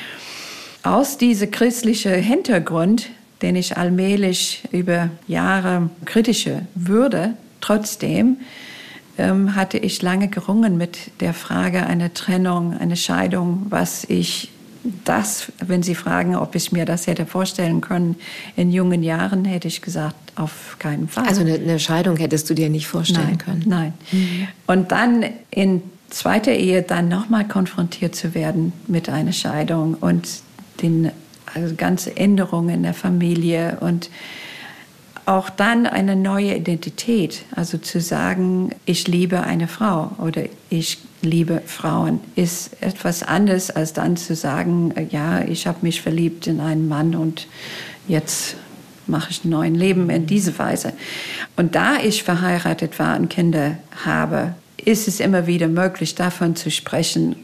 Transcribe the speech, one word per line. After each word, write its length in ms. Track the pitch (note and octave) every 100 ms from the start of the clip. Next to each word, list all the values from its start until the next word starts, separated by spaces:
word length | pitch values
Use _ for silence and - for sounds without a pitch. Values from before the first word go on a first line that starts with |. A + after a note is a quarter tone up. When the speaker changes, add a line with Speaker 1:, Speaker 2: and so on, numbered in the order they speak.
| - - - - - - - -
Speaker 1:
aus 340 | F3+ G3+ C#4 -
diesem 340 | A#3+ G3+ G#3
christlichen 640 | - A#3+ A#3+ A3 A3+ G3 F3+
Hintergrund, 920 | G3 D#4 F#4 F#3 D#3 E3 F3 A#3 - - - -
den 140 | F3+ F3+
ich 220 | F3+ -
allmählich 840 | F3 F3+ G3 G3+ F#3+ F3+ - - -
über 380 | F3+ F3+ E3+ E3+ E3 -
Jahre 640 | E3+ F#3 F#3+ F#3 F3+ E3+ - -
kritischer 560 | A3+ A#3 G#3 - C#3 F3+
würde, 600 | F3+ F3 A3 C4+ E3 G#3 A3+ - -
trotzdem, 800 | - G#3 G#3+ - D3+ F3 A#3+ C4 - - - - - - - -
ähm, 380 | F#3 F#3+ G3 G3
hatte 220 | F#3 A3
ich 240 | G#3 -
lange 280 | F3+ F#3+ G3+
gerungen 480 | F#3+ F3+ G#3+ A3+ E3+
mit 200 | E3+ - - -
der 140 | F3
Frage 520 | E3+ - F3 F#3 F3+ -
einer 280 | E3+ E3+
Trennung, 640 | F3 - F#3 F#3 F3 E3+ -
einer 200 | E3+ E3+
Scheidung, 720 | - - F3 F#3 F3 F3+ G3+
was 360 | E3+ F3 - -
ich 420 | F3+ E3+ - - - - - B3 F#3 -
das, 460 | A3 G#3 - - -
wenn 200 | F3+ F3+
Sie 100 | F3
fragen, 420 | E3 F3 F3 F3 F3
ob 200 | D#3+ E3+
ich 160 | -
mir 140 | F3 D#3+
das 200 | E3+ -
hätte 220 | E3+ D#3+
vorstellen 540 | F#3 F#3 - E3+ E3
können, 340 | - F3+ E3+ E3+ - - - -
in 160 | F3+
jungen 320 | F#3 F3+ F3+
Jahren 420 | D#3+ D#3+ F#3 F#3+ F#3+
hätte 220 | F3+ E3+
ich 160 | -
gesagt, 320 | D#3+ E3+ D#3 - - -
auf 420 | D#3 - - -
keinen 280 | D#3 D3 D#3+
Fall. 200 | - A#3+
Speaker 2:
Also 140 | G3
eine, 120 | D#3+
eine 240 | D#3+ E3 D#3+
Scheidung 400 | D#3 E3 F#3 D#3+
hättest 320 | D#3+ D3+ D3+
du 60 | D#3+
dir 160 | D#3
nicht 160 | D#3 D3+
vorstellen 400 | E3+ E3 E3+ D3+
Speaker 1:
Nein, 100 | D#3+
Speaker 2:
können? 260 | - F3 G3
Speaker 1:
nein. 260 | F3 D#3+ - -
Speaker 2:
Mhm. 360 | F#3+ F3+ F3 F#3+ - -
Speaker 1:
Und 260 | F#3 F3+
dann 340 | F#3+ A#3+ A#3 - - -
in 320 | - G3 F3+ F3+ - -
zweiter 440 | - E3+ G3+ A#3+
Ehe 280 | A3+ F#3 F#3
dann 280 | F3 F3 E3+
noch 200 | F3+ A3
mal 180 | A3 G#3
konfrontiert 680 | G3 F#3 - E3+ - E3+ -
zu 180 | E3
werden 400 | E3+ D#3 D#3+ E3 - -
mit 200 | E3+ -
einer 260 | D3 D#3
Scheidung 600 | F3 - D3+ D#3+ E3 D#3+
und 340 | - F#3 E3+ - - - - - -
den, 300 | E3 E3 D#3+ - - - -
also 220 | E3 E3+ D#3+
ganze 420 | F3+ F3+ - -
Änderungen 560 | G3 G3 F3 E3+ E3+
in 100 | E3+
der 120 | F3 F3
Familie 840 | F#3 F3+ F3 E3+ E3 E3 E3+ -
und 280 | F3 E3+ - - - - - - - - - - - - -
auch 240 | F#3+ F#3+
dann 340 | - G#3 A#3 A#3+
eine 300 | F#3+ G3 F#3+
neue 400 | F#3+ G3 G3+ F#3
Identität, 880 | E3+ E3 E3 - - A3+ D#3 - - -
also 220 | E3+ D#3+
zu 240 | - F3
sagen, 720 | E3 D#3 F3+ F#3 F#3 F#3 F#3 - -
ich 220 | E3+ -
liebe 340 | F3 F3+ F3+
eine 260 | F3 E3+ E3+
Frau 440 | - A3 E3 D#3+ -
oder 240 | D#3+ D#3 - - -
ich 260 | E3 D#3 - - -
liebe 400 | D#3+ E3 E3 D#3+ -
Frauen, 520 | - D#3+ C3+ D#3 - - -
ist 360 | F3 - - -
etwas 400 | F#3+ F#3+ F3 F3
anderes, 480 | - E3+ G3+ F#3 F#3
als 240 | D#3 D#3
dann 240 | E3 E3 F3
zu 180 | - D#3+
sagen, 560 | C#3+ D3+ F3 F3 E3+ -
äh, 100 | D#3+
ja, 300 | D3+ D#3 F3+
ich 240 | - E3 F3
hab 160 | E3+
mich 180 | E3+ E3
verliebt 460 | E3 E3 E3 E3 E3
in 120 | D#3
einen 280 | D#3 D#3 D#3+
Mann 260 | D3+ E3
und 340 | E3 D#3+ D#3 - - - - - - -
jetzt 480 | D#3 D#3 - - - - - - - -
mache 240 | D#3+ -
ich 160 | - E3+
ein 40 |
neues 280 | D#3+ E3 E3
Leben 320 | F#3+ F3+ F3
in 160 | E3+ D#3
diese 320 | G3+ F3+ -
Weise. 360 | - - - - - - - - - -
Und 200 | E3 D#3+
da 220 | G3 C#4+
ich 200 | G#3+ G#3+
verheiratet 760 | - F3 F3+ F3 E3+ D#3+ D#3+ -
war 220 | D#3+ -
und 100 | E3+
Kinder 480 | - E3+ D#3 D3 D#3+ - -
habe, 520 | D#3+ D#3 D#3 D3+ D#3+ F3 - -
ist 240 | - G#3+ G#3+
es 120 | -
immer 260 | G3 F#3 E3+
wieder 220 | F3 E3
möglich, 480 | E3+ F#3 F#3 D#3+ -
davon 400 | F3+ - E3+ D#3+
zu 160 | -
sprechen. 640 | - - C#3+ E3 E3 E3 -